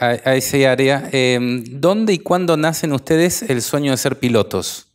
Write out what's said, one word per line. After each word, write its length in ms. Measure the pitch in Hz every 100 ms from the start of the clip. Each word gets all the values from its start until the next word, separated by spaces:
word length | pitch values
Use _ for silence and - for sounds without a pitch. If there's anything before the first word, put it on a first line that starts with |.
| 120 120
a 120 | 131 131
ese 320 | 127 139 135
área, 420 | 127 135 139 127
em, 520 | 139 127 123 123 123 117
¿dónde 460 | 135 160 208 220
y 60 | 175
cuándo 360 | - 180 175 160
nacen 360 | 156 160 160
ustedes 480 | 139 - 160 175 175
el 180 | 226 127
sueño 300 | - 147 143
de 60 | 131
ser 200 | 143 131
pilotos? 680 | 123 113 98 98 87 - -